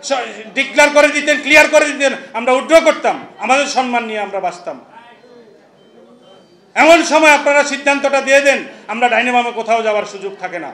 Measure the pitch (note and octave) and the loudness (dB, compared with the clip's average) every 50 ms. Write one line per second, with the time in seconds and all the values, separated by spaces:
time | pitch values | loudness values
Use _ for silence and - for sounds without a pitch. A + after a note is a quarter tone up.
0 | - - C4+ C4 A#3 A3+ G#3 G#3 A3 G#3+ F#3 A#3+ C4 - G3+ C4+ D4 C#4+ C#4+ D4 | -4 -4 -4 -4 -4 -8 -12 -16 -18 -10 -6 -6 -6 -4 2 2 2 4 6 4
1 | D4 D4+ D4 D4 C#4+ D4+ D4 C4 - C4 D4 D4+ D4+ C#4+ - D4+ D4+ D4 C#4 B3+ | 4 4 2 -2 -2 -2 -2 -2 0 2 4 4 4 6 4 2 2 2 -4 -2
2 | C#4 C4+ A#3 - - - - A3 A#3+ B3+ B3+ C4+ C4 - D#4 E4 - D#4 C#4+ - | -2 -2 -2 -4 -14 -12 -10 -6 -2 0 0 0 0 4 4 4 4 4 -2 0
3 | - A#3 F3+ - - - - - G3 A3 B3+ C#4 C#4+ - - B3 B3+ B3 A#3+ A#3+ | -2 -4 -4 -4 -8 -18 -16 -12 -2 -2 0 0 0 -2 -2 -4 -4 -2 -2 -4
4 | A#3 A3 A3 G#3+ G#3 F#3+ F#3+ G3 F3+ F3+ D#3+ - - E3+ D3 B2+ - _ - - | -4 -6 -8 -8 -8 -8 -8 -6 -6 -6 -8 -8 -14 -14 -16 -16 -18 _ -20 -20
5 | - - - _ _ B3 B3 A#3+ A#3 A3 _ _ _ _ _ _ _ A3+ A3+ A#3+ | -20 -20 -20 _ _ -20 -20 -20 -20 -20 _ _ _ _ _ _ _ _ _ -20
6 | - _ - _ _ - - - _ _ _ _ _ _ _ G#3 C4 D#4 E4 E4+ | -20 _ -20 _ _ -20 -20 -20 _ _ _ _ _ _ _ 0 4 6 6 4
7 | D#4+ - C#4 D#4 D#4 D#4 D4 C#4+ C#4+ D4 C#4+ D4 C#4 C#4+ C4 C4 C#4 C#4+ C#4 C#4 | 4 2 2 4 4 4 4 4 2 2 2 2 2 0 -2 -4 -2 -2 -2 0
8 | C#4 C#4 C#4 C4+ B3+ B3 C4+ C#4 C#4+ C#4+ C4+ A#3 E3+ - - - - - G#3+ A#3 | -2 0 0 0 0 4 2 4 4 2 0 0 -4 -10 -18 -20 -14 -12 -6 -2
9 | A#3+ B3 A3 A3 A#3+ B3 B3 B3 A#3+ A#3+ A#3 A3+ A3+ G#3+ A3+ A#3 A3 A3 G#3 G#3 | -2 0 0 0 -2 0 0 0 -2 -2 -6 -8 -4 -2 -2 -2 0 -2 -2 -2
10 | G3+ G#3 - G3 F#3 G3 F#3+ - F3+ F3+ F3 F3 D#3+ C3+ | -4 -6 -12 -12 -12 -12 -12 -10 -12 -12 -10 -10 -12 -12